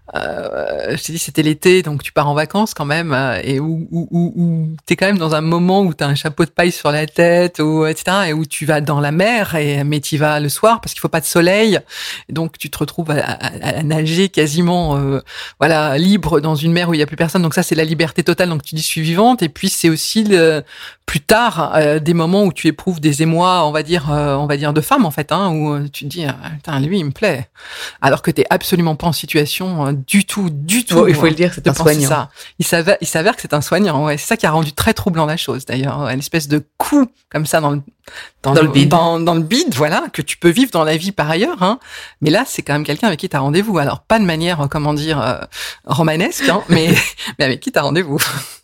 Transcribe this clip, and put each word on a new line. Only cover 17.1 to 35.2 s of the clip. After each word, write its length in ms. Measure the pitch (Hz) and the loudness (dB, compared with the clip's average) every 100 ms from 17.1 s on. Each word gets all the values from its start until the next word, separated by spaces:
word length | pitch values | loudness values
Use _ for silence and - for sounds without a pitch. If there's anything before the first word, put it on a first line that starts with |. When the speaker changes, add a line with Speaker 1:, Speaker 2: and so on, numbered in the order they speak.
| 156 | -2
Speaker 1:
personne. 260 | 165 190 | -2 0
Donc 120 | 165 | 0
ça, 100 | 185 | 0
c'est 120 | - 160 | 0 0
la 100 | 160 | 0
liberté 360 | 160 160 - | 0 -2 0
totale. 280 | 170 170 180 | 0 2 0
Donc 140 | 156 | -2
tu 120 | - 156 | -6 -6
dis, « 60 | |
Je 40 | - | -4
suis 140 | 160 | -2
vivante ». 400 | 160 170 233 247 | 0 4 4 4
Et 60 | 165 | 0
puis 200 | - 190 | -2 -4
c'est 180 | - 165 | 0 0
aussi 380 | 156 - 220 208 | 0 -2 0 4
le, 360 | 180 165 151 - - - - - | 6 6 2 -4 -18 -20 -14 -6
plus 140 | 156 | -4
tard, 540 | - 220 240 165 147 156 | 2 4 4 0 0 2
euh, 240 | 147 156 | 2 2
des 140 | 151 | 2
moments 300 | 170 165 196 | 0 2 4
où 100 | 196 | 2
tu 140 | - 160 | 2 0
éprouves 340 | 147 190 165 | 0 -6 0
des 200 | 151 143 | 0 2
émois, 440 | 160 165 185 180 151 | 2 4 2 2 2
on 60 | |
va 120 | 156 | 0
dire, 280 | 151 175 143 | -2 -2 0
euh, 240 | 147 147 139 | 0 0 0
on 100 | 147 | 0
va 100 | 143 | -2
dire 160 | 151 | 0
de 80 | 151 | 0
femme 260 | - 277 175 | 2 2 2
en 60 | |
fait, 220 | 156 - | -2 -2
hein, 160 | 165 196 | 0 0
où, 240 | 156 151 | 0 -2
euh, 140 | 143 143 | -2 -6
tu 140 | - 139 | -8 -10
te 40 | |
dis, « 160 | 170 143 | -6 -6
Ah, 100 | 131 139 151 | -6 -10 -12
putain, 240 | - 139 | -6 -2
lui, 200 | 147 202 | 0 -2
il 60 | 147 | -2
me 60 | |
plaît », 380 | - 208 127 - - - - - - | -2 -2 -2 -8 -16 -18 -14 -14 -2
alors 200 | 135 143 | 0 2
que 100 | 175 | 0
t'es 140 | 147 - | 0 2
absolument 460 | 180 - 175 165 151 | 0 0 0 0 0
pas 120 | 170 | -2
en 40 | |
situation, 760 | 143 151 156 147 - 185 165 139 | -4 -2 0 0 -2 -4 -2 -2
euh, 40 | 143 131 | -2 0
du 180 | 202 - | 0 0
tout, 240 | 208 180 | -2 -4
du 360 | 143 156 240 - | -4 -2 -2 2
tout, 100 | 170 | 4
Speaker 2:
Bon, 120 | 147 | 6
il 60 | |
faut 120 | 147 160 | 4 2
Speaker 1:
euh, 40 | |
Speaker 2:
le 60 | 156 | 2
dire, 180 | 175 | 0
c'est 100 | 170 | 0
Speaker 1:
de 60 | 165 | -2
Speaker 2:
un 40 | |
Speaker 1:
penser 220 | 143 156 151 | 2 2 4
Speaker 2:
soignant. 140 | 139 | 2
Speaker 1:
ça. 200 | 151 139 - - - | 0 -4 -12 -20 -6
Il 60 | - | 0
s'avère, 320 | 170 165 - | 0 2 0
il 60 | 170 | 0
s'avère 280 | 160 185 - | 0 0 -2
que 60 | |
c'est 120 | - | -2
un 80 | 147 | -2
soignant, 440 | - 170 202 139 151 | 0 2 2 2 0
ouais. 120 | 147 | -2
C'est 100 | - | -2
ça 100 | 226 | 0
qui 80 | 170 | 2
a 60 | |
rendu 200 | 160 151 | 2 0
très 220 | - 226 | -2 -2
troublant 320 | - 202 165 | 0 -2 0